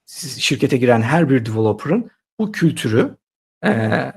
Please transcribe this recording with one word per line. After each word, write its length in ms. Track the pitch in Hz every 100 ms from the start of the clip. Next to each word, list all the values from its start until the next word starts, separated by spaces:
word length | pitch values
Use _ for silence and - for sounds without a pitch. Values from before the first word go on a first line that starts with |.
siz, 340 | - - 147 117
şirkete 360 | - 143 139 135
giren 260 | 123 117
her 280 | 113 160 156
bir 160 | 131 110
developer'ın 640 | 110 110 104 143 202 233 _ _ -
bu 140 | 214
kültürü, 640 | - 160 - 123 110 269 - _ _ _ _
e, 60 | 208 113 110 - -